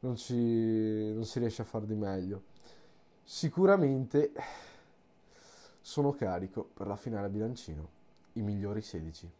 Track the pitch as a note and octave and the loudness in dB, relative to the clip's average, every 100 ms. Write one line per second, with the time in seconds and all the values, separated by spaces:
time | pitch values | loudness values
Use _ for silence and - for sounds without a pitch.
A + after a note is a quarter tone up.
0 | B2+ A#2 - A#2+ A#2 A2+ A2+ A2 A2 G#2+ | -4 -6 -2 2 4 4 4 4 2 0
1 | G#2+ G#2+ A2 - A#2 A2 A2 A2+ G#2+ G#2+ | -2 -2 -4 -2 -2 -2 -6 -6 -4 -2
2 | G2+ F#2+ F2+ G#2 - - - - - - | -2 -2 -4 -6 -10 -20 -20 -20 -20 -20
3 | - _ - - D#3+ - G3 G3 C#3+ C3+ | -20 _ -14 -4 -2 4 8 8 6 4
4 | C3 C#3+ D3+ - - - - - - _ | 2 2 2 -2 -10 -12 -18 -20 -20 _
5 | _ _ _ - - - - - - - | _ _ _ -20 -20 -20 -20 -20 -8 0
6 | C#3+ C#3+ G#2 F2 F#2+ - - - G2 G2+ | 0 2 -2 -2 -4 -6 -8 -8 -6 -6
7 | - A2 G2+ G#2 A2 B2 - D#2 D#2+ - | -4 -4 -2 -2 -2 -4 -8 -10 -10 -16
8 | - - - - G#2 G2+ G2+ G#2+ G#2+ E2+ | -20 -20 -10 -4 -2 -2 -2 -4 -6 -8
9 | D#2+ D2+ E2+ | -8 -10 -16